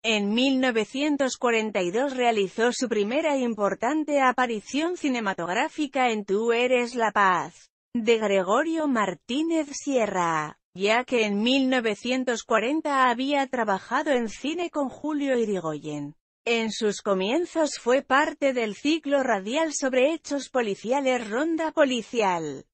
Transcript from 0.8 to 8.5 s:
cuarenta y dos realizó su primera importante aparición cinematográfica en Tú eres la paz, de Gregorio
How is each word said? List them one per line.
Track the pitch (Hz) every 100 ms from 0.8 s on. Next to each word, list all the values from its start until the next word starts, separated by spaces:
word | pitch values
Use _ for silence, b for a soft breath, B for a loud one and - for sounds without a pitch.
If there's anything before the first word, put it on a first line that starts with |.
| 214 262 294 285 262 -
cuarenta | 247 226 220 208
y | 180
dos | 208 285 254
realizó | 240 226 190 - 233
su | 240 247
primera | 214 202 269 330 277
importante | 240 214 202 190 226 311 302 285
aparición | 262 247 247 220 - 269 330 359
cinematográfica | 294 247 208 190 170 196 311 - 294 277 254
en | 220
Tú | 202 196 233
eres | 233 247 254 240
la | 247 226
paz, | 208 196 175 147 - - _ _
de | 240 220 226
Gregorio | 220 196 180